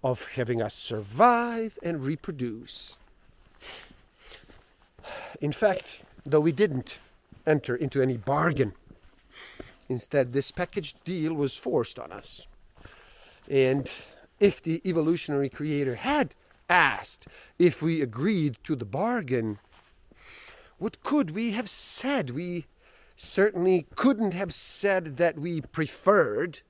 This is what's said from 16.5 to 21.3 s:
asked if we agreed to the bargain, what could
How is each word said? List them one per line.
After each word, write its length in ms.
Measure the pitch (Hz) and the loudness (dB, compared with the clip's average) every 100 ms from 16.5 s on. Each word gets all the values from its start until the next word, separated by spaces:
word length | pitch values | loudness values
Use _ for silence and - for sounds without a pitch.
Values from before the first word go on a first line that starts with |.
| _ _ | _ _
asked 600 | 175 147 104 - - - - - _ | 4 4 2 -6 -14 -16 -20 -20 _
if 200 | 175 - | 4 4
we 220 | 156 165 | 0 0
agreed 540 | 135 110 170 202 147 120 | -2 0 0 2 0 -2
to 100 | - | -6
the 100 | 143 | -4
bargain, 760 | 107 120 214 247 147 127 113 104 _ - _ _ _ - - - - - - _ | -4 -2 -2 -2 0 0 0 -6 _ -20 _ _ _ -20 -20 -20 -20 -20 -20 _
what 220 | 196 - | -8 -6
could 260 | - 294 190 | 0 2 2